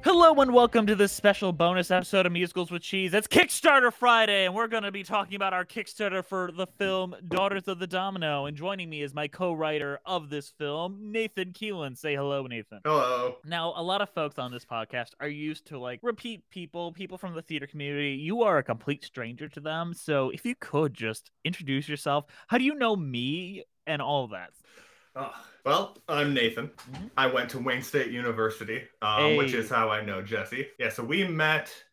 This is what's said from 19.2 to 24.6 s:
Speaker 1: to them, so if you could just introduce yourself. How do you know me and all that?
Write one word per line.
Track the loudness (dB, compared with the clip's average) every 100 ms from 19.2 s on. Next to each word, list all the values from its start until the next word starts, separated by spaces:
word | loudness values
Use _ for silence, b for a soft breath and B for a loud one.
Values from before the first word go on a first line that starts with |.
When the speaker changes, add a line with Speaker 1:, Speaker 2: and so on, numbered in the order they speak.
| -10 -10 -14
Speaker 1:
to | -10
them, | -6 -6 -6
so | -8 0 2 2
if | -2 -8
you | -8
could | -2 0 0
just | 0 -6 -6 -12 _ -8
introduce | -6 -2 -2 -2
yourself. | -6 0 0 -2 B B
How | 2
do | 2
you | 0
know | 0 0
me | -2 -2 -2 -4 -6 -12 -16 _ -6
and | -4
all | 0 0 -2
that? | -8 -14 _